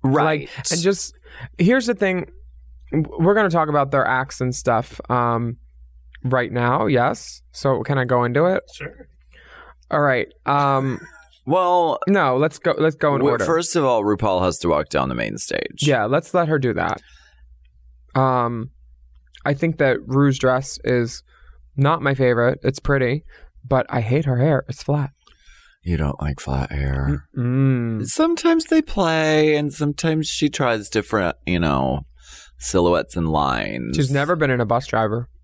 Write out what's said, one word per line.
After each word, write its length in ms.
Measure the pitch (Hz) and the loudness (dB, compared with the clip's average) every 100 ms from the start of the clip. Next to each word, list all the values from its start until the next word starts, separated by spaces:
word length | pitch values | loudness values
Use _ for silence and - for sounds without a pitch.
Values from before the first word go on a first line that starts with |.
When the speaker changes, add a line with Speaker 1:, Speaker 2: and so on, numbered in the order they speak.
Speaker 1:
Right. 460 | 131 143 156 156 135 | 2 2 2 0 -6
Speaker 2:
Like, 220 | - - | -10 -4
and 100 | 165 | 0
just, 320 | 170 196 - - - - 123 - | 0 0 -4 -14 -20 -18 -18 0
here's 280 | 180 254 233 | 2 4 2
the 80 | |
thing. 320 | 240 196 185 - - - - - - - | 0 0 -2 -6 -14 -20 -20 -20 -20 -4
W-, 260 | - 156 - | -2 -2 0
we're 120 | 170 202 | 2 4
gonna 140 | 202 | 2
talk 200 | 170 156 | 2 0
about 220 | 147 139 | 2 2
their 140 | 143 - | 2 2
acts 360 | 131 135 - | 0 -2 -4
and 120 | 127 | -4
stuff, 460 | 123 - 117 - - - | -2 0 0 -2 -12 -4
um, 480 | 123 120 117 117 113 - - - - - - | 0 0 0 -4 -8 -14 -20 -20 -20 -20 -10
right 280 | 127 127 123 | -2 0 0
now. 360 | 120 120 135 220 | 0 0 0 2
Yes. 540 | 131 127 220 - - - | 2 2 -2 -10 -18 -20
So 300 | - 139 127 | -6 -2 -2
can 140 | - 139 | 0 -2
I 80 | 123 | 0
go 180 | 123 | 0
into 220 | 120 123 170 | 2 2 2
it? 180 | 190 - | 0 -4
Speaker 3:
Sure. 340 | - - - - _ _ - - - - - _ | -16 -16 -16 -20 _ _ -20 -20 -20 -20 -20 _
Speaker 2:
All 100 | 160 | -2
right. 260 | 143 127 - _ - | 2 0 -2 _ -2
Um, 540 | 143 143 135 135 123 - | 0 2 0 0 -4 -10
Speaker 1:
<laughs> 40 | - - _ - | -20 -20 _ -2
Well, 520 | 165 180 180 165 143 - | 0 2 2 2 0 2
Speaker 2:
no, 300 | 196 147 127 | 2 2 2
let's 200 | 156 - | 0 0
go, 160 | - - | -2 2
let's 200 | 156 147 | 0 2
go 140 | 151 | 0
in 60 | 139 | 2
Speaker 1:
w-, 100 | 135 | 2
Speaker 2:
order. 120 | 120 - | 0 2
Speaker 1:
first 300 | 165 170 175 | 0 2 0
of 100 | 139 | 2
all, 180 | 117 | 2
RuPaul 400 | 104 104 110 92 | 2 0 2 2
has 140 | 90 82 | 2 0
to 80 | 85 | 0
walk 220 | 76 78 | 0 0
down 200 | 76 65 | 0 -2
the 60 | 62 | -2
main 220 | 55 52 | -4 -4
stage. 440 | - 50 - - | -4 -4 -6 -4
Speaker 2:
Yeah, 220 | 147 131 107 | 0 0 0
let's 280 | 139 170 | -2 0
let 140 | 180 165 | 0 0
her 100 | 156 | 0
do 160 | 127 | 0
that. 260 | 87 85 - _ - _ _ - - _ _ - - _ 131 | -2 -4 -6 _ -20 _ _ -20 -20 _ _ -20 -20 _ 0
Um, 520 | 131 127 120 120 120 - - - - - _ - - | 0 2 -2 -4 -10 -14 -20 -20 -20 -20 _ -8 -4
I 80 | |
think 240 | 143 165 160 | -2 -2 2
that 200 | 139 120 - | 2 0 0
Rue's 300 | 131 143 135 | 2 2 2
dress 400 | 131 127 135 - | 2 0 -2 -8
is 400 | - 123 117 - _ _ - - - - | -2 0 -2 -6 _ _ -20 -20 -14 0
not 240 | 139 160 | 2 2
my 120 | 139 135 | 0 2
favorite. 440 | 131 120 120 - | 2 4 2 0
It's 160 | - 135 | -4 -4
pretty, 440 | - 139 123 143 - - - - | 0 0 0 -2 -6 -20 -20 -20
but 220 | - 135 - | -2 0 0
I 120 | 123 | -2
hate 240 | 110 135 143 | 0 0 0
her 120 | 123 | 0
hair. 280 | 143 143 - | 2 0 -2
It's 160 | 131 | -10
flat. 280 | - 147 139 _ _ _ - - _ _ | -4 -2 -2 _ _ _ -20 -20 _ _
Speaker 1:
You 140 | - 82 | -4 -2
don't 220 | 73 69 | -2 -2
like 200 | 73 67 | -6 -6
flat 320 | - 67 67 | -4 -4 -4
hair. 560 | 69 69 67 67 143 - - | -4 -2 -2 -2 -4 -6 -6
Speaker 2:
Mm-mm. 680 | 120 127 135 127 117 110 107 | -2 2 2 2 -2 -4 -4
Speaker 1:
Sometimes 580 | - 320 339 339 330 320 | 0 0 2 2 2 2
they 160 | 320 | 0
play, 760 | 302 - 175 160 156 156 151 151 | 0 -2 0 2 2 4 4 2
and 160 | 147 | 0
sometimes 540 | 143 147 143 165 160 151 | -2 -4 -2 0 0 -2
she 220 | - 151 | -2 -2
tries 400 | - 131 113 101 | 0 0 0 -2
different, 460 | 110 101 110 90 - - | -4 0 0 0 -2 -4
you 140 | 87 | 0
know, 480 | 82 69 65 67 - - - - - - | 0 0 0 -2 -8 -20 -20 -20 -20 -10
silhouettes 580 | - 95 87 87 - - | -2 2 2 2 -2 -4
and 140 | 82 | -2
lines. 680 | 78 71 60 50 55 58 69 | 0 0 -2 -4 -8 -6 -2
Speaker 2:
She's 160 | 139 | 0
never 240 | 139 147 170 | 0 0 0
been 140 | 147 | 0
in 100 | 127 | 0
a 40 | 117 | 0
bus 220 | 120 - | -2 -2
driver. 420 | 113 110 113 120 - | -2 -2 -2 -8 -14